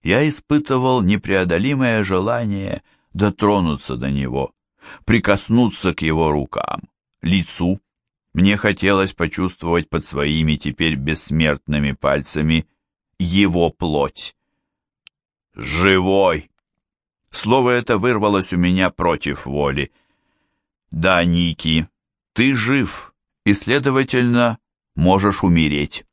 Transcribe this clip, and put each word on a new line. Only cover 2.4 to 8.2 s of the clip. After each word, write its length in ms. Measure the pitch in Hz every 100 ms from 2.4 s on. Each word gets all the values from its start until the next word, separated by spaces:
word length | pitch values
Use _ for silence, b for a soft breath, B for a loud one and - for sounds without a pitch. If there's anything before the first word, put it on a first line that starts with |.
| 113 98 95 - _ _ _
дотронуться 840 | 90 104 - 104 101 85 71 - 64
до 140 | 67
него, 420 | 69 65 65 67 _ _ _ B B
прикоснуться 920 | - 117 104 95 - 117 117 - 92
к 80 | 78
его 300 | 80 78 80
рукам, 560 | 73 67 - - - - _ _ _
лицу. 600 | - 190 165 - 90 98 _ _ _ _